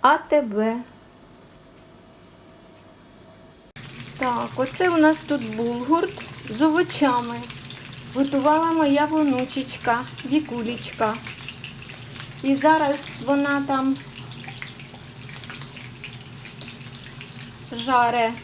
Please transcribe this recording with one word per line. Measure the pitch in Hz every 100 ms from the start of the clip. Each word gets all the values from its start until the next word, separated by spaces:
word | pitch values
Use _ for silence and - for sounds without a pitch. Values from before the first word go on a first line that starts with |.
А | 254 311
Т | - 302
Б. | 247 208 220 233 240 - - - - - - - - - - - - - - - - - - - - - - - - - - - - - - - - -
Так, | 254 240 233 -
оце | 262 - 359
у | 339
нас | 311 311 -
тут | 285 226 214
булгурт | 233 240 254 330 359 - - - - 220
з |
овочами. | 311 311 359 - 285 240 240 233 240 - - - - - -
Готувала | 254 277 277 269 311 330
моя | 330 294 277
внучечка, | 302 311 302 254 254 277 262 - - 233 254 -
Вікулечка. | 240 285 302 240 226 240 - - 220 233 - - - - - - - - - - - -
І | 269
зараз | 269 302 311 294 285 - -
вона | 240 285 285 285
там | 277 269 269 269 - - - - - - - - - - - - - - - - - - - - - - - - - - - - - - - - - - - - -
жаре. | 233 233 247 240 240 226 240